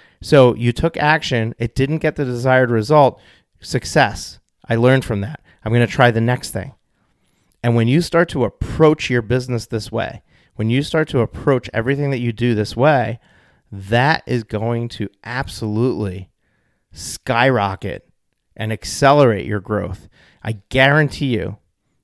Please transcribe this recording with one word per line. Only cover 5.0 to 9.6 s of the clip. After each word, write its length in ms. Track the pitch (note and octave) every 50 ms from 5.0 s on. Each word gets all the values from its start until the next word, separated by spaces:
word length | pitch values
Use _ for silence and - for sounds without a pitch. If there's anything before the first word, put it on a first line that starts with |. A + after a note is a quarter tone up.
| -
from 160 | - A#2 G2+
that. 200 | G2 B2 D#3 - _ _ _ _ -
I'm 80 | A2
gonna 160 | A2+ A#2+ A#2+ -
try 240 | - - B2+ A#2+
the 80 | A2 A2+
next 320 | A2+ A#2+ B2 B2 - -
thing. 220 | - - F#2 - - _ _ _ _ _ _ _ _ _ _ _ _ _ _ _ _ _ -
And 120 | A#2+ A#2
when 120 | A#2 A2+ A#2
you 140 | C3 E3+
start 280 | E3 - - E3 F3 -
to 140 | - C#3+ A#2+
approach 640 | G2+ - - - - - - D#3 D3+ D#3 D3+ - -
your 120 | B2+ A#2+
business 440 | A2+ G2+ B2 B2+ B2 B2+ B2 A2+